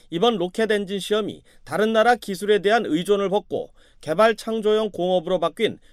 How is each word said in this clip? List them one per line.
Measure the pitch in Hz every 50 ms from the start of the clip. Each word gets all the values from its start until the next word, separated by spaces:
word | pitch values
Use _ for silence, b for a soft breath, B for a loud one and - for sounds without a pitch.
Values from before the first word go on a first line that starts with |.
| b b
이번 | 165 170 180 240 240
로켓 | 196 170 180 - - 220 208
엔진 | 208 208 202 175 202 196
시험이 | 180 - 208 214 214 170 - - _ b b b b
다른 | - - 170 208 220 226
나라 | 220 220 233 247
기술에 | 233 - - 196 170 202 202 208 202
대한 | 170 196 214 240 214
의존을 | - 151 165 180 180 208 196 202 190
벗고 | 175 208 - - - 120 80 - _ b b b b b
개발 | - 147 156 170 214 226 226
창조형 | 214 - - 220 226 208 214 214 214 220 214 -
공업으로 | - 170 185 185 185 165 170 185 175
바뀐 | 165 170 - - 226 180 104 - _ _